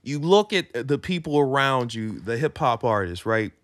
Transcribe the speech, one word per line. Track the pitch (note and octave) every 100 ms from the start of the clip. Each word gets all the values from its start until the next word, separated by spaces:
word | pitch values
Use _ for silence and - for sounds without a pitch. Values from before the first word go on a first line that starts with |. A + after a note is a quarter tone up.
you | - C#3+
look | D#3+ G3+ G#3
at | F#3+ - - C#3
the | C#3+
people | - F3+ D#3+ D3
around | C#3 C#3 C3+ C3 A#2+
you, | A2+ A2 -
the | G2 A#2
hip-hop | D3+ - C#3+ A#2
artists, | B2 G#2 F#2 F2
right? | A2+ A2 G#2+ _